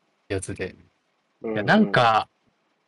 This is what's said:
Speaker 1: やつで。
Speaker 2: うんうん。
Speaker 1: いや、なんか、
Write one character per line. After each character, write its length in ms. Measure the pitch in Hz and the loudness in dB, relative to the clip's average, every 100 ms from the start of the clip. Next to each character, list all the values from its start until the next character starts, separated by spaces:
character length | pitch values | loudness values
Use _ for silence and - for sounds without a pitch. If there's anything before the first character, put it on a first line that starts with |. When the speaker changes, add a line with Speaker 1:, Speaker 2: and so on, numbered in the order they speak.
| _ _ - | _ _ -8
Speaker 1:
や 120 | 98 | -8
つ 140 | - | -8
で。 200 | 101 95 - _ _ _ _ _ _ | -10 -12 -14 _ _ _ _ _ _
Speaker 2:
う 40 | 113 | -8
ん 40 | |
う 20 | |
ん。 20 | |
Speaker 1:
い 40 | 110 | -4
や、 40 | |
な 140 | 104 208 | 2 2
ん 160 | 202 | 2
か、 360 | 160 117 110 - _ _ _ _ _ | 2 4 2 -2 _ _ _ _ _